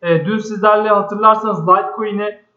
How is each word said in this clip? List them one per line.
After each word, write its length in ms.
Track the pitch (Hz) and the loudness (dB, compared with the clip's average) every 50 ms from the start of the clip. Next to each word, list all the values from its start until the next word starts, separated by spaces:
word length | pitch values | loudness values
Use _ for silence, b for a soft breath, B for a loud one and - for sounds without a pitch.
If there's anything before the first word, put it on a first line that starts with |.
| - | -2
E, 240 | 170 170 160 147 | 0 0 0 0
dün 120 | 180 214 220 | -2 -4 -4
sizlerle 500 | 208 220 214 202 196 214 214 214 214 214 | -4 -6 -6 0 2 2 4 4 2 2
hatırlarsanız 800 | 208 202 202 202 208 208 220 220 214 214 214 214 196 165 160 180 | 2 0 0 -2 -2 2 4 4 4 2 0 -4 -4 -2 0 2
Litecoin'e, 720 | 185 196 208 - - - 220 208 202 202 208 208 208 - _ _ _ | 2 2 2 -2 -6 -6 -6 -6 -4 -4 -6 -6 -8 -10 _ _ _